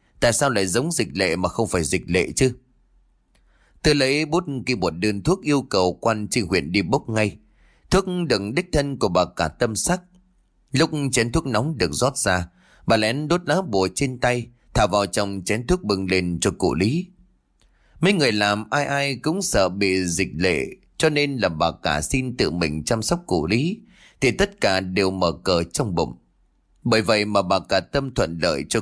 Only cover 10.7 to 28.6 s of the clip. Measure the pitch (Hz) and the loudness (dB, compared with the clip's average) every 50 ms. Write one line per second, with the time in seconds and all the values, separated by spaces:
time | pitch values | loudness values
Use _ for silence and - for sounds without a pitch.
10.7 | - 131 160 156 156 151 143 135 - 123 113 117 117 165 - 135 117 107 123 156 | 0 0 0 0 0 -2 -2 -2 0 0 0 0 0 -2 -2 0 0 0 0 -2
11.7 | 160 120 92 80 71 - 120 135 139 - - 101 92 90 87 - - _ _ _ | -2 -2 -2 -2 0 0 0 0 0 0 0 0 0 0 0 -4 -8 _ _ _
12.7 | _ - - - 113 110 107 107 117 143 151 151 165 175 175 147 147 185 190 156 | _ -8 -2 2 2 2 2 2 0 -2 -2 0 -2 0 0 0 0 0 0 0
13.7 | 104 95 92 92 - - 143 135 131 120 - 123 123 123 117 - - _ _ _ | 0 0 0 0 0 -2 -2 -4 -2 0 0 0 0 0 -4 -8 -14 _ _ _
14.7 | - - 110 98 92 101 101 95 - 104 104 98 98 98 90 - 104 113 123 123 | 0 2 2 4 4 2 2 2 0 -2 -2 -2 -4 -4 -2 -2 -2 -2 0 0
15.7 | 180 185 - 104 101 95 95 92 92 92 90 87 87 78 - 101 90 - - 82 | -2 0 0 0 -2 0 0 0 0 0 0 0 -2 0 0 0 0 0 0 0
16.7 | 65 78 92 110 139 170 185 - - - - _ _ _ _ _ _ _ _ _ | 2 2 0 0 0 -2 -4 -6 -12 -20 -20 _ _ _ _ _ _ _ _ _
17.7 | _ _ _ _ _ - 160 190 202 180 143 123 107 104 104 104 104 104 107 - | _ _ _ _ _ 0 2 2 2 4 2 2 2 2 2 2 2 0 -2 -2
18.7 | - 143 143 139 139 139 139 139 135 117 - 151 165 196 190 - - 107 95 90 | -2 -2 -2 -2 -2 -2 -2 -2 -4 -4 -2 -2 -2 0 0 0 2 2 2 2
19.7 | 90 101 101 95 92 95 92 87 85 80 95 80 - 76 90 92 85 71 64 - | 2 0 0 2 2 2 0 0 0 -2 -2 -2 -2 0 0 0 2 0 -2 -4
20.7 | - - _ _ _ - - 156 151 147 143 143 139 127 101 90 82 78 85 82 | -8 -14 _ _ _ 0 0 2 2 2 0 -2 0 0 -2 -2 0 0 -2 -2
21.7 | - - - 85 76 76 76 - - 131 131 127 - - 110 82 78 87 87 78 | -2 -2 -4 -2 -2 -2 -2 -2 -2 -2 -2 -4 -2 -2 -2 0 0 0 -2 -2
22.7 | 76 78 76 - 120 110 107 - 175 175 175 - 92 85 76 82 101 120 147 170 | -2 -4 -4 -4 -4 -2 -2 -2 -4 -4 -2 -2 0 0 0 0 0 0 0 -2
23.7 | 208 - - - - - - - _ _ - 127 117 143 202 208 - - - 101 | -4 -6 -10 -18 -20 -20 -20 -20 _ _ 0 0 2 2 0 -2 0 0 0 2
24.7 | 95 92 95 92 92 101 98 95 92 95 90 85 78 69 - - 90 85 85 - | 2 0 -2 -2 0 2 2 2 2 2 0 0 0 0 0 0 2 2 0 0
25.7 | - - 139 107 87 82 80 62 60 - _ _ _ _ _ _ _ _ _ _ | -2 -4 -4 -2 0 0 -2 -2 -4 -8 _ _ _ _ _ _ _ _ _ _
26.7 | _ _ - - 113 113 107 101 113 104 104 107 104 101 95 90 95 92 82 - | _ _ -2 2 2 2 4 4 2 2 2 2 2 2 2 2 0 0 0 0
27.7 | 98 95 87 - - 143 135 135 120 - 101 80 85 85 82 87 78 69 | 0 0 0 0 -2 -4 -4 -2 -2 -2 -2 -2 -2 -2 0 0 0 -2